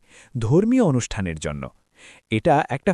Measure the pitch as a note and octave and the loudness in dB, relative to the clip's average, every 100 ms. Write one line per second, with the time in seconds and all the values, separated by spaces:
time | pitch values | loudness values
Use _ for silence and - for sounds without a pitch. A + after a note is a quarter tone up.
0 | _ - - A#2+ A2 E3 A3 C4 F#3 B2 | _ -20 -12 -6 0 2 4 2 2 2
1 | - G#2 F2+ D#2 D#2 C#2+ B1+ _ _ _ | -2 -6 -6 -6 -8 -8 -12 _ _ _
2 | - - - A2 E3+ D3 - C3 G3+ | -20 -18 -6 -2 2 2 0 -4 -2